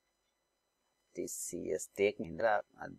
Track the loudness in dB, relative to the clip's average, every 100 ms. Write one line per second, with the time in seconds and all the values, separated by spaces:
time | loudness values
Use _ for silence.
0 | _ _ _ _ _ _ _ _ _ _
1 | _ -8 -8 -6 -8 -6 -2 -4 -4 2
2 | 4 4 -4 0 2 2 0 -10 -12